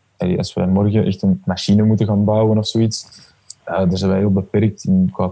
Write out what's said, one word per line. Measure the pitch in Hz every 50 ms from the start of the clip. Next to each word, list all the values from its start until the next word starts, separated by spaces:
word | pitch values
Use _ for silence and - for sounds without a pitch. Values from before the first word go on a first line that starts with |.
| _ _ _
allee, | - - 90 92
als | 95 95 - -
wij | 92 92
morgen | 90 92 98 104 104 104 110 95
echt | 95 95 -
een | - 98 92 - -
machine | 95 90 - - - 101 107 107
moeten | 110 107 101 110
gaan | 107 104 101 104
bouwen | 104 107 110 110 110 110
of | 110 107
zoiets, | - - 113 113 110 110 - - - - - - - _ _ _ - - _ -
eh, | - 85
daar | 92 95 87 92
zijn | 92 98 95
wij | 92 95
heel | 101 104
beperkt | 95 98 95 - - 104 107 107 - - -
in | - 95 92 92 - -
qua | - 92 90